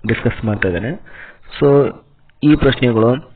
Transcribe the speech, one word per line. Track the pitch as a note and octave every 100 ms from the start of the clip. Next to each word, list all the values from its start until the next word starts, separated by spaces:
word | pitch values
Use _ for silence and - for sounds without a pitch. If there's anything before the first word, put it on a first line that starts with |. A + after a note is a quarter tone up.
| G#2+
ಡಿಸ್ಕಸ್ | A2+ A#2+ -
ಮಾಡ್ತಾ | A2 G#2 F#2+
ಇದ್ದೇನೆ. | E2+ A2 F#3 - - - - - -
So, | C#3+ C#3+ B2+ - _ _ _ _
ಈ | D3+ D3+
ಪ್ರಶ್ನೆಗಳು | C#3 C3 B2+ A2+ A2+ C3 -